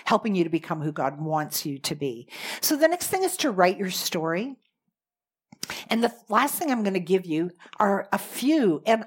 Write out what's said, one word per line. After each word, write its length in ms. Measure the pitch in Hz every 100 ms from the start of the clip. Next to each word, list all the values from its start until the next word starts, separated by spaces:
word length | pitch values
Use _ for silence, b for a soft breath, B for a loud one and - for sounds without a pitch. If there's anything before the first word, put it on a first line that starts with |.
helping 300 | - 214 220
you 80 | 190
to 80 | 165
become 300 | 160 - 160
who 120 | 151
God 280 | 151 135 147
wants 440 | 156 156 - -
you 140 | 156 135
to 160 | -
be." 340 | 147 143 117 - B B B
So 160 | - 294
the 120 | 320
next 180 | 359 -
thing 160 | 381
is 140 | 370 -
to 140 | 294
write 260 | 185 180 196
your 120 | 190
story. 680 | - - 175 160 170 254 262 _ _ _ _ _ _ _ _ _ - - B B
And 140 | 226
the 100 | 233 - -
last 280 | 214 277 -
thing 140 | 330
I'm 120 | 247
gonna 160 | 202 190
give 260 | 160 185
you 280 | 180 156 175 - B B
are 300 | 208 196 -
a 60 | 202
few, 640 | - - 254 311 214 147
and 220 | 220 226